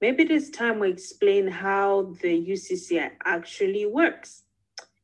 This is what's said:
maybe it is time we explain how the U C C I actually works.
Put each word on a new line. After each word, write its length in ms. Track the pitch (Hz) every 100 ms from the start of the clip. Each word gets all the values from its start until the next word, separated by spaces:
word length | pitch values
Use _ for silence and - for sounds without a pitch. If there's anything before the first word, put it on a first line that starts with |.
maybe 240 | 226 262
it 60 | 320
is 200 | 302 -
time 280 | - 233 220
we 120 | 190
explain 580 | 180 - - 202 196 190
how 680 | 175 196 196 196 196 190 175
the 140 | 175
U 220 | 170 175 190
C 200 | - 180
C 240 | - 165
I 120 | 135 -
actually 600 | - 175 - - 196 202 208
works. 560 | 254 330 - - - _ _ _ - - _